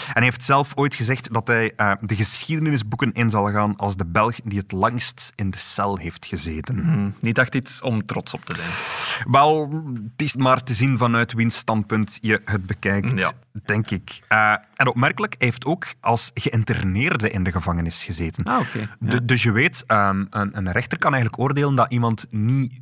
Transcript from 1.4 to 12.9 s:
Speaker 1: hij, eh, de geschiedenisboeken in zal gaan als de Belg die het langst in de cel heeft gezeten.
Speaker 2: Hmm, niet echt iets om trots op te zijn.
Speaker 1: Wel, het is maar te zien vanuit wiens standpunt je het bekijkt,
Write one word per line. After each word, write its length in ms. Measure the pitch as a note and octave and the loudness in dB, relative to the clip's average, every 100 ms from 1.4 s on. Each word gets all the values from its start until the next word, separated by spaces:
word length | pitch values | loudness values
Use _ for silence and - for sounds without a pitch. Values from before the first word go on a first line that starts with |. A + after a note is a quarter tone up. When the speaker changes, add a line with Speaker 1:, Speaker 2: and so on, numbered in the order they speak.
| A2 | 2
Speaker 1:
hij, 260 | A#2 A2 - | 2 2 2
eh, 160 | G#2 G2 | 0 0
de 160 | G#2 G#2 | 0 0
geschiedenisboeken 960 | G#2+ - - D#3+ D#3 C#3+ G#2+ A#2+ A#2+ | 0 -2 -2 -2 2 0 -2 -2 -2
in 180 | A2 A#2 | 2 2
zal 200 | G#2+ G2+ | 2 2
gaan 240 | G#2 G#2 G2+ | 2 0 0
als 200 | G2+ F#2+ | -2 -2
de 100 | E2+ | 0
Belg 280 | E2+ A2 A#2 | 2 2 0
die 140 | A2 G2+ | -4 -4
het 140 | G2 | -2
langst 600 | F#2+ A2+ A#2+ - - - | 0 0 0 -6 -8 -10
in 160 | - G2 | -4 -4
de 80 | F#2 | -4
cel 380 | - - G2+ F#2+ | -4 -2 0 -2
heeft 300 | D#2+ - - | -4 -10 -8
gezeten. 520 | F#2 E2+ D#2 - B2 | -6 -6 -6 -4 -2
Speaker 2:
Hmm, 360 | E3+ C3 G2+ - | 0 0 0 -2
niet 180 | A2+ A#2 | -2 2
echt 160 | B2+ | 0
iets 280 | C3+ - - | 0 -4 -6
om 240 | - A2 - | -2 -2 -2
trots 280 | F#2+ - | -6 -6
op 100 | - | -10
te 120 | - E2+ | -8 -8
zijn. 120 | E2+ F2 - - - - B2+ | -6 -6 -6 -6 -6 -6 4
Speaker 1:
Wel, 520 | C3+ D3+ D#3 D3 D#3 D3+ | 6 6 4 0 -4 -6
het 280 | A#2+ G#2+ - | -8 -6 -4
is 120 | D3+ B2+ | -2 2
maar 260 | C3 B2+ | 4 4
te 120 | - | 2
zien 240 | G#2 C3+ A#2+ | 0 2 4
vanuit 340 | A#2+ A#2 A#2 | 4 2 2
wiens 240 | A2+ A#2 - | 2 0 0
standpunt 600 | - A2 G#2 A2 G#2 - | -2 -2 0 0 -2 -2
je 200 | A2 G#2+ | 0 0
het 220 | - G#2 F#2 | 0 -2 -2
bekijkt, 540 | - G2+ | -4 0